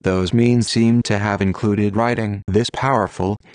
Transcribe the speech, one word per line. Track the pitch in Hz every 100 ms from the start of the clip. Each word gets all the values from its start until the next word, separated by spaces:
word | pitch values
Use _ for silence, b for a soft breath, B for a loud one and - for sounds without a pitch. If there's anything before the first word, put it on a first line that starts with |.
those | 95 92 92
means | 117 120 120 107
seem | 113 113 117
to | - 104
have | 104 101
included | 98 90 110 101 104 101
writing | 117 117 110 101 98
this | 101 98
powerful, | - 131 127 95 - 92 104 _